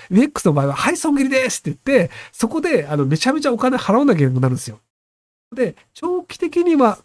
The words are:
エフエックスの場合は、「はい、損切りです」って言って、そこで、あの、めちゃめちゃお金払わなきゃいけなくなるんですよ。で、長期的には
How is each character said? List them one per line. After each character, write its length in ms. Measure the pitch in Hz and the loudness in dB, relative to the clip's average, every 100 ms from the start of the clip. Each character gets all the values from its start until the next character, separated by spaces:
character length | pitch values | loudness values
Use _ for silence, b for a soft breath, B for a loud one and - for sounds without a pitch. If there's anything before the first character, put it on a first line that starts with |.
| B | B
エ 40 | 185 | 2
フ 60 | |
エ 40 | 302 | 2
ッ 60 | |
ク 80 | - | 0
ス 60 | 180 | 0
の 80 | |
場 80 | 147 | 2
合 60 | 139 | 0
は、 60 | 143 | -2
「は 140 | 254 | -2
い、 40 | 349 | -2
損 220 | 320 285 | 0 0
切 60 | |
り 60 | 269 | 2
で 180 | 262 254 | 0 0
す」 120 | - - | -4 -8
っ 60 | |
て 60 | - | -8
言 200 | - 269 | 0 2
っ 40 | 175 | 0
て、 40 | B B | B B
そ 160 | - 226 | -4 -2
こ 140 | 320 | -2
で、 240 | 339 247 143 | 0 -2 0
あ 80 | 147 | -2
の、 120 | 135 | 0
め 100 | 156 | 0
ち 100 | 254 | 0
ゃ 60 | |
め 80 | 302 | 0
ち 60 | 285 | -2
ゃ 40 | |
お 60 | 233 | 0
金 200 | 254 254 | 0 -2
払 200 | - 226 | 0 2
わ 80 | 285 | 4
な 80 | |
き 40 | 180 | 2
ゃ 20 | |
い 20 | |
け 40 | 135 | 2
な 60 | |
く 80 | 127 | 2
な 80 | 127 | 0
る 40 | |
ん 40 | 127 | -2
で 40 | |
す 60 | - | -8
よ。 100 | 107 _ _ _ _ _ _ _ 240 | -16 _ _ _ _ _ _ _ -6
で、 200 | 220 - b - | -6 -6 b -10
長 260 | 349 359 | -6 -6
期 160 | 330 - | -8 -8
的 260 | 349 349 | -4 0
に 120 | 349 311 | 2 4
は 240 | 233 196 | 2 0